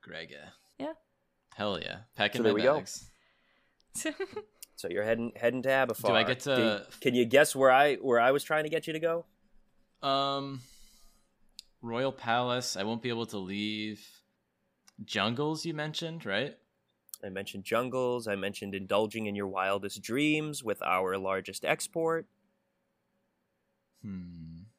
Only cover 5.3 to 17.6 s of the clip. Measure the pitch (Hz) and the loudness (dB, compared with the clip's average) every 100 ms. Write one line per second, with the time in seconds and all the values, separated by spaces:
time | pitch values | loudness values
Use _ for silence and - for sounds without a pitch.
5.3 | - 120 127 127 135 131 110 110 101 113 | 0 0 0 2 2 2 2 4 4 4
6.3 | 127 147 131 117 104 - - 135 123 117 | 0 0 2 4 2 -4 -2 2 4 6
7.3 | 131 151 131 135 131 147 120 131 117 120 | 8 6 6 8 8 6 4 2 6 6
8.3 | 139 - 156 151 160 156 156 165 170 165 | 4 2 -2 0 -2 -2 -2 0 -2 -6
9.3 | _ _ - _ _ _ _ 143 135 139 | _ _ -20 _ _ _ _ 0 2 0
10.3 | 139 139 135 127 - - - - _ _ | -2 -4 -10 -14 -20 -20 -20 -20 _ _
11.3 | _ _ - - _ 117 117 135 131 120 | _ _ -20 -20 _ -6 -2 -2 -2 0
12.3 | 117 123 123 123 - 101 113 120 117 113 | 2 2 0 -2 -4 -2 -2 -2 -4 -4
13.3 | 104 92 101 107 107 107 104 - - _ | -6 -6 -2 -2 -2 -4 -8 -14 -20 _
14.3 | _ _ _ _ _ _ - 104 110 101 | _ _ _ _ _ _ -18 -6 0 0
15.3 | 120 147 156 165 151 151 151 165 165 117 | 0 -2 -4 -6 -6 -6 -6 -6 -8 -4
16.3 | 98 139 - _ _ _ _ _ - 101 | -2 -2 -8 _ _ _ _ _ -14 -10
17.3 | 95 101 101 | -8 -8 -10